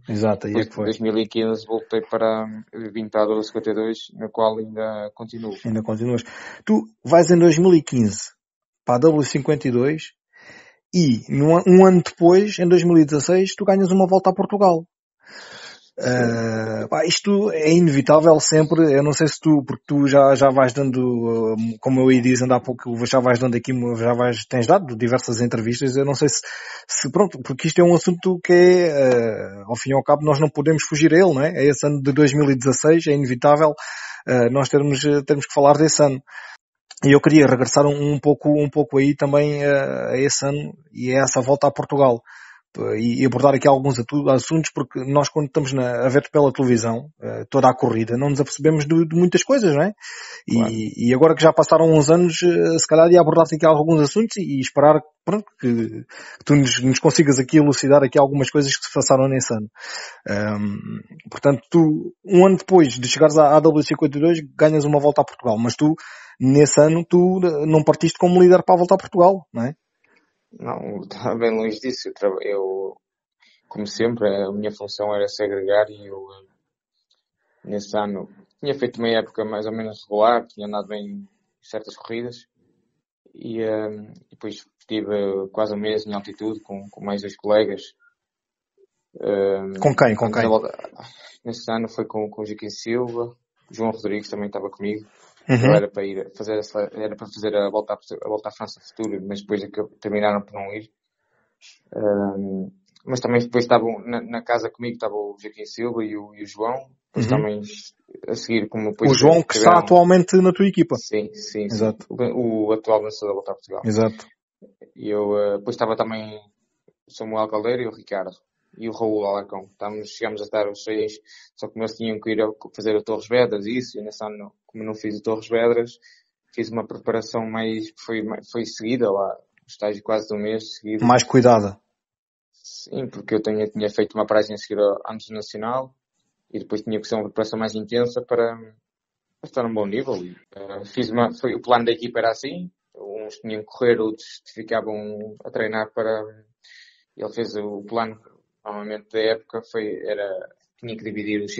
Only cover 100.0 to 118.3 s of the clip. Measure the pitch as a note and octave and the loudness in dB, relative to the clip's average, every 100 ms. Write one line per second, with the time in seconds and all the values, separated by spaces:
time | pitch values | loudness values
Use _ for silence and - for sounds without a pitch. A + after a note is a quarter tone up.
100 | G#2+ G#2 G#2 G#2 G2+ G2+ G2 G#2+ G#2+ _ | -8 -2 -2 -2 -6 -14 -12 -14 -18 _
101 | _ _ _ _ _ _ - _ _ - | _ _ _ _ _ _ -20 _ _ -6
102 | G#2+ G2+ G2+ G2 G2 F#2+ G2 _ _ _ | -2 -2 -4 -6 -8 -8 -10 _ _ _
103 | - B2+ A#2+ A#2+ A#2+ A#2+ A#2 A#2+ A2+ G#2+ | -10 -6 -2 -2 0 -4 0 0 -2 -8
104 | A#2+ A#2 - A#2+ A#2+ A#2 A2 - A#2+ A#2+ | -10 -10 -10 -12 -6 -6 -6 -10 -12 -8
105 | A2+ G#2 G2+ G2+ G#2 G#2+ G#2+ - A#2+ A#2 | -8 -8 -10 -14 -20 -18 -18 -8 -6 -6
106 | G#2+ G#2 G#2 G#2 G#2 G2+ A2+ C3 - _ | -8 -10 -16 -18 -20 -8 -8 -8 -12 _
107 | _ - A#2 C3 G#2+ G#2 G#2 - - _ | _ -6 -2 -2 -2 -8 -12 -18 -20 _
108 | _ - - A#2 - A2+ G#2 A2 G#2+ G#2 | _ -18 -10 -10 -4 -4 -4 -6 -8 -2
109 | A#2+ B2 C#3+ E3+ E3 G#3+ G#3 F3 E3 F3+ | 0 4 6 4 2 2 4 4 6 6
110 | F3 F#3 F3+ F#3+ F#3 F3+ G3 F3+ E3 B2 | 8 4 6 4 4 2 0 2 0 -2
111 | - G#2+ G#2+ - - G#2+ G#2 G#2+ A2 G#2+ | -4 -6 -6 -12 -12 -8 -6 -2 -4 -4
112 | - B2 A#2+ A#2+ A#2+ A2 G#2 A2 A2 A2 | -12 -6 -6 -4 -4 -2 -2 -2 0 -2
113 | G#2+ G#2 G#2 G2 G2 F#2+ _ G2 A2 G#2+ | -2 -8 -8 -8 -8 -14 _ -10 -4 0
114 | A2 A2 - _ _ _ - _ - - | -2 -4 -18 _ _ _ -20 _ -20 -14
115 | G#2+ G#2 G#2 G#2 G#2 G2+ G2+ A#2 A2+ A2 | -6 -4 -2 -2 -2 -4 -8 -6 -6 -4
116 | A2+ A2 G#2+ G#2+ _ _ _ _ _ _ | -6 -8 -14 -18 _ _ _ _ _ _
117 | _ - A2 A2 G#2+ G#2+ A2+ B2 A#2 G#2+ | _ -16 -8 -4 -4 -4 -4 -4 -6 -12
118 | - G2 F#2 | -10 -10 -10